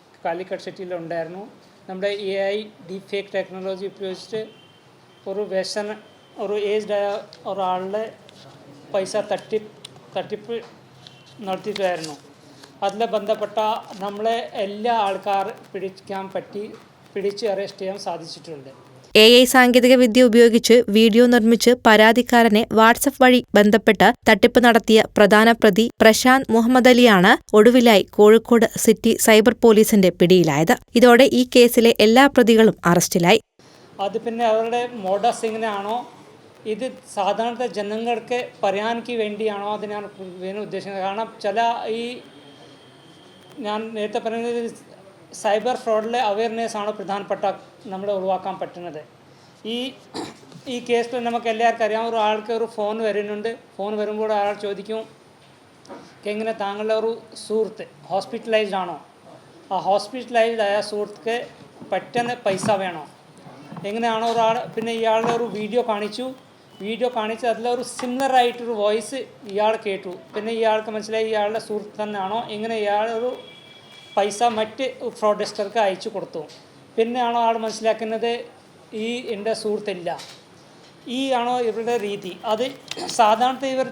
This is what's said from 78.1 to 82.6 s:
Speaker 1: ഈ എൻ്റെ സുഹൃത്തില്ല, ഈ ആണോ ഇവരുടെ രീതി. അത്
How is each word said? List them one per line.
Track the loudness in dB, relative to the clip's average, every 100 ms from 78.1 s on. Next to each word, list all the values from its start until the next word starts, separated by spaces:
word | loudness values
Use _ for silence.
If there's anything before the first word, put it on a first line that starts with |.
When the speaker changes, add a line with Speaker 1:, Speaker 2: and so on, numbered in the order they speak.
| -6 -4 -6 -10 -20 _ _ _
Speaker 1:
ഈ | -10 -6 -8 -8
എൻ്റെ | -8 -6
സുഹൃത്തില്ല, | -4 -4 -6 -6 -8 -8 -10 -12 -20 _ -20 _ _ -20 _ -10
ഈ | -6 -2
ആണോ | -2 -2 -2
ഇവരുടെ | -4 -4 -4 -4
രീതി. | -4 -8 -12 -12 -6
അത് | -4